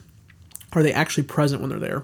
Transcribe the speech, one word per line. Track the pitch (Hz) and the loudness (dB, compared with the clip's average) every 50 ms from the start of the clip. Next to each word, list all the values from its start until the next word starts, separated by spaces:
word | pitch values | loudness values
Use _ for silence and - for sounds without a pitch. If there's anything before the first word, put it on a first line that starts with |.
| - - - - - - - - - - - - - - - | -16 -20 -20 -20 -20 -20 -20 -20 -20 -20 -20 -20 -18 -2 2
are | 165 151 | 2 4
they | 147 - | 4 4
actually | 139 160 - - - 139 | 2 0 2 0 -2 -2
present | - - - 147 143 139 139 139 | 0 0 2 2 2 0 -2 -4
when | 135 | -4
they're | 113 104 | -4 -4
there? | - - - 143 | -4 -4 -4 -6